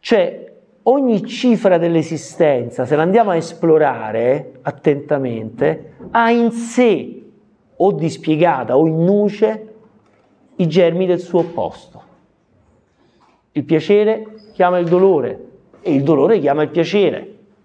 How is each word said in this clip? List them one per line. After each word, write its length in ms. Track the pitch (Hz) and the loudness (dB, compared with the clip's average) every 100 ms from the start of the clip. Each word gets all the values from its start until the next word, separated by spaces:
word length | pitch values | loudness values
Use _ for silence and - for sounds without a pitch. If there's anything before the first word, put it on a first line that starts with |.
| - | 2
Cioè, 460 | 220 170 - - - _ _ | 2 2 -4 -18 -20 _ _
ogni 420 | - 277 262 208 - | 0 0 2 0 -4
cifra 520 | - 247 220 196 170 | -2 0 2 2 2
dell'esistenza, 1080 | 170 165 156 160 - - 160 131 117 - 131 | 2 0 -2 -8 -10 0 2 2 -4 -6 -2
se 80 | |
la 80 | 147 | 0
andiamo 280 | 165 214 214 | 2 2 2
a 60 | 170 | -2
esplorare 1200 | 165 - 170 160 147 120 110 110 120 147 147 - | -6 -4 2 4 2 -2 -6 -2 0 -2 -4 -10
attentamente, 1300 | - - - 143 143 143 131 113 110 110 147 165 - - - | -12 -4 -2 -2 -2 -4 -4 -8 -10 -2 -2 -2 -10 -20 -6
ha 180 | 233 233 | -2 2
in 220 | 233 233 | 2 0
sé, 720 | 233 233 - 240 160 - - - _ _ _ _ | -4 -6 0 2 2 -4 -16 -20 _ _ _ _
o 160 | _ 190 | _ -2
dispiegata 880 | 170 160 - - 156 170 139 120 127 | 0 -6 -6 -4 0 2 0 0 2
o 80 | 160 | 2
in 160 | 160 | 2
nuce, 720 | 170 208 208 202 220 214 - - _ _ _ _ _ _ _ | 2 2 0 0 -2 -2 -12 -20 _ _ _ _ _ _ _
i 140 | - 170 | -4 0
germi 380 | 165 170 165 185 | 2 2 2 -2
del 120 | 175 | -2
suo 220 | 180 170 | 0 -2
opposto. 640 | - - 85 - - - _ _ _ _ _ _ _ _ _ _ _ _ _ _ _ | -2 -6 -8 -10 -20 -20 _ _ _ _ _ _ _ _ _ _ _ _ _ _ _
Il 140 | 147 | -8
piacere 880 | 135 160 156 208 214 220 - - - | 0 -2 2 2 2 -2 -8 -20 -20
chiama 260 | - 180 180 | 0 2 2
il 80 | 175 | 2
dolore 600 | 180 190 160 120 - - - _ _ | 4 4 2 -2 -8 -16 -20 _ _
e 120 | - | -2
il 120 | 135 | 0
dolore 340 | 139 147 160 214 | 2 2 4 2
chiama 240 | 143 147 | 0 -2
il 60 | 151 | -2
piacere. 720 | - 160 208 180 117 - - _ _ | -2 0 0 0 -2 -14 -20 _ _